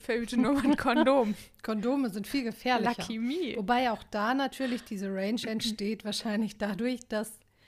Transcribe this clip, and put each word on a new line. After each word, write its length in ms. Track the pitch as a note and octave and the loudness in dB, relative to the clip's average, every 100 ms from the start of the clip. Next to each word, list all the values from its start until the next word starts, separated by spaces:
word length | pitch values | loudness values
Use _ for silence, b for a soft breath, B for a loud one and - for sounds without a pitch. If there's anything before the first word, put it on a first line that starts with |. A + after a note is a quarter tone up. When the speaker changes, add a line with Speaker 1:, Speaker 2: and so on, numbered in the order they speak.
Speaker 1:
verhüte 380 | - A#3+ A3+ B3 | -2 -2 0 2
nur 240 | C4 C#4 | 4 4
mit 160 | C4 D4 | 4 2
Kondom. 560 | C4+ C4+ D4 C#4 G#3+ - - | 4 4 6 6 4 0 -8
Speaker 2:
<laughs> 140 | - | -12
Kondome 460 | - G#3+ A#3 C#4 B3 | -4 -2 0 0 0
sind 180 | G3+ G3 | -4 -4
viel 180 | C#4+ | -2
gefährlicher. 580 | A#3 - B3 A#3+ A#3 A#3 | -2 -4 0 2 2 0
Speaker 1:
Lucky 160 | F3+ A3+ | -4 -4
me. 380 | A#3+ E4 C#4+ - | -2 -2 -2 -2
Speaker 2:
Wobei 340 | F#3+ A#3+ B3+ | 0 2 2
auch 120 | G#3+ | -2
da 280 | - G#3+ G#3+ | -4 -2 0
natürlich 520 | C4+ C4 - C4 A#3+ | 2 0 -2 -2 -4
diese 280 | - G3 G3 | -6 -6 -4
Range 300 | F#3+ G3 A#3 | -2 -2 -2
Speaker 1:
<clears throat> 40 | A3 | -2
Speaker 2:
entsteht, 600 | G#3+ A3+ G#3+ G3+ A3 G#3+ | -4 -4 -2 -4 -4 -4
wahrscheinlich 500 | G#3 A3+ G#3 G#3+ - | -4 -2 0 -2 -2
dadurch, 500 | G#3 F#3 B3 B3 - | -4 -2 -2 -2 -4
dass 220 | G#3+ A3 - _ b | -4 -4 -10 _ b